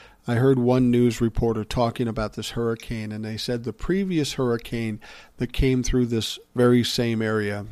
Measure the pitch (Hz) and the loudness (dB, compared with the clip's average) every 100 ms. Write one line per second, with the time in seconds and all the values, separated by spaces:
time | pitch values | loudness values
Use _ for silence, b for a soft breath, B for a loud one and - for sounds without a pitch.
0 | B B - 117 135 131 120 127 123 120 | B B -2 2 4 4 4 4 4 4
1 | 123 113 117 - 117 110 107 131 117 - | 2 2 0 0 0 -2 -4 -2 -2 -2
2 | 113 110 107 - - - 117 113 - 113 | -4 -4 -6 -8 -8 -4 -4 -4 -6 -8
3 | 107 107 110 110 - 120 117 - - 190 | -8 -8 -8 -8 -6 -6 -6 -6 -2 -2
4 | 190 165 135 - 123 117 - 120 113 107 | 0 -2 -2 -2 -2 -2 -4 -6 -4 -6
5 | B B B - 123 - 135 127 123 127 | B B B -8 -4 2 2 2 2 2
6 | 120 113 - - - 123 123 123 113 - | 2 0 -2 -8 -6 2 4 6 4 0
7 | 117 110 110 110 104 104 104 | 0 0 0 0 -2 -4 -8